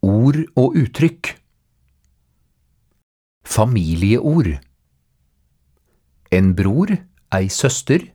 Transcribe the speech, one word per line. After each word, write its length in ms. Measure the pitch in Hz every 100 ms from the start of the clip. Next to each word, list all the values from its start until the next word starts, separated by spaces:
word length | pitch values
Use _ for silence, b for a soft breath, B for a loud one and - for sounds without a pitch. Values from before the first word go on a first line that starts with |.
| 95
Ord 320 | 107 127 147 156
og 220 | - 127 170
uttrykk. 540 | 123 - 165 - - - _ _ _ _ _ _ _ _ _ _ _ _ _ _ _ _ _ _ _ _ -
Familieord. 1040 | - 113 117 80 80 98 117 - 165 101 71 _ _ _ _ _ _ _ _ _ _ _ _ _ _ _ _ _
En 240 | 92 95
bror, 400 | 90 98 120 214 196 - _ _
ei 160 | 95 98
søster. 560 | - - - - 151 -